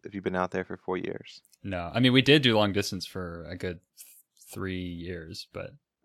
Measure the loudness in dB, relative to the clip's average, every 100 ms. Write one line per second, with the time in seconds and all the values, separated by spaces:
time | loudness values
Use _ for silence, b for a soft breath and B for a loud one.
0 | -12 -6 -2 0 0 -2 -6 -8 -4 -4
1 | -4 -8 -12 -20 _ _ -6 -6 -2 4
2 | 6 6 8 6 8 4 4 2 -2 -4
3 | -8 -8 -8 -10 -10 -6 -6 -6 _ _
4 | -20 -20 _ _ -18 -8 -6 -4 -6 -8
5 | -8 -8 -10 -14 -12 -10 -12 -14 _ _